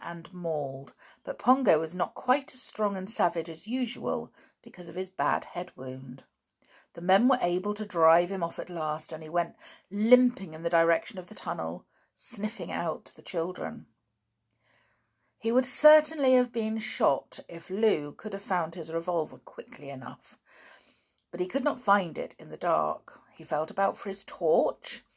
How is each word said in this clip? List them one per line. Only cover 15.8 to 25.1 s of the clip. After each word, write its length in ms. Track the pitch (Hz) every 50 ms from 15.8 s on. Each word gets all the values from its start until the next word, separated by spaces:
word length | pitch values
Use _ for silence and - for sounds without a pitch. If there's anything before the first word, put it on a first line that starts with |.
| - 302 302 311 302 - 311 311 277 262 254
have 160 | 254 247 247
been 280 | - 233 214 220 220 220
shot 600 | 220 - - - 233 156 139 - - _ - - -
if 240 | - 165 170 - -
Lou 400 | 185 208 226 220 185 151 147 147
could 220 | - - - 214 -
have 100 | 202 -
found 320 | - 190 180 165 165 175
his 160 | 180 156 160
revolver 480 | 160 165 165 180 175 170 156 - - -
quickly 500 | - - - - - - - - 143 139
enough, 480 | 139 131 123 123 135 - _ - - _ _ _ _ - - - - - _ _ _ _ _ _ _ _ _ _
but 80 | - 175
he 80 | 180
could 160 | 180 - 269 240
not 180 | 294 - 254
find 380 | - 208 202 202 180 165 147 -
it 160 | - - -
in 120 | - 156 156
the 80 | 156
dark. 640 | - - 175 165 156 - 156 151 - - - - - _ _ _
He 80 | - 151
felt 260 | - 156 147 160 -
about 260 | - 202 196 202 202
for 120 | - - 202
his 160 | 196 - -
torch 800 | - - - 175 156 165 220 302 - - - - - - - - _